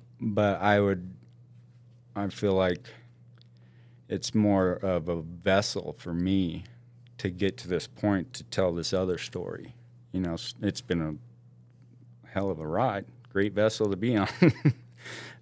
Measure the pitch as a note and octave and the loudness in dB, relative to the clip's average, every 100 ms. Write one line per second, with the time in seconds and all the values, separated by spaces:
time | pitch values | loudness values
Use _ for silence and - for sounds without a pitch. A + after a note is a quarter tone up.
0 | - - A2+ G#2 G#2 F2 G2+ G#2 G2+ F#2 | -18 -8 -2 2 2 4 4 6 4 2
1 | F#2 - - - - - - - - - | -4 -14 -20 -20 -20 -20 -20 -20 -20 -20
2 | - G2+ G2+ - G2+ F#2+ F#2 F2 - - | -14 -6 -6 -2 2 4 2 0 -6 -20
3 | - - - - - - - - - - | -20 -20 -20 -20 -20 -20 -20 -20 -20 -18
4 | - F#2+ - G#2+ G#2 G2 F2+ F2+ F#2+ F2 | -8 -6 -2 2 4 4 4 2 0 0
5 | E2 E2+ D#2+ E2+ G2 - - F#2+ D#2 - | -2 -4 -6 -4 2 4 2 -4 -8 -10
6 | F2 E2+ F#2 G2 F2 E2 - - - - | -6 -2 2 2 0 -4 -12 -20 -20 -20
7 | - - G2 F2+ G2 - F2 E2+ - - | -20 -6 -6 -2 -2 -2 -4 -4 -4 -4
8 | G#2 G2 E2+ - - - F#2 E2+ D#2+ F#2 | 0 0 -2 -10 -8 -2 0 0 -2 -2
9 | F#2 E2+ - F2+ F#2 F2 - - - - | 0 -2 -6 -10 -10 -10 -14 -20 -20 -20
10 | - F#2 F2 E2+ - - G2+ - - F2 | -10 -4 -4 -4 -8 -4 -4 -4 -2 -2
11 | D#2 D2+ - - - - - - - - | -2 -6 -14 -20 -20 -20 -20 -20 -20 -20
12 | - - - G2 G2 D#2 D#2 F2 B2 G2+ | -20 -20 -8 -4 -4 -4 -4 0 0 -2
13 | - - - G2 G2+ G2 G#2+ - G#2+ F#2 | -8 -18 -6 -2 0 2 2 2 0 0
14 | A#2 A2 F#2+ - E3 - D3 - - - | 0 2 2 4 4 6 2 0 -6 -20
15 | - - - - | -16 -14 -16 -10